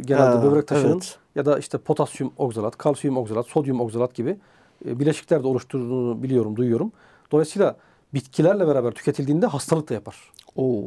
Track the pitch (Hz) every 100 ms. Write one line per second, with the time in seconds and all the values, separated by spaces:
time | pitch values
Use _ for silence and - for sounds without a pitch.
0 | 127 139 131 120 139 147 143 147 139 175
1 | 185 - _ 143 143 139 - 131 - 156
2 | 139 - 135 - 135 110 107 - 151 139
3 | 147 131 110 107 120 160 135 127 117 113
4 | 123 - 120 196 _ _ _ _ - 120
5 | 147 - - 160 131 123 - 135 120 127
6 | 120 113 131 127 107 107 123 117 220 -
7 | _ _ _ 147 156 202 165 - _ _
8 | _ 139 - - 160 208 165 135 120 -
9 | - - 139 156 220 143 - 160 151 110
10 | - - - - _ - 131 110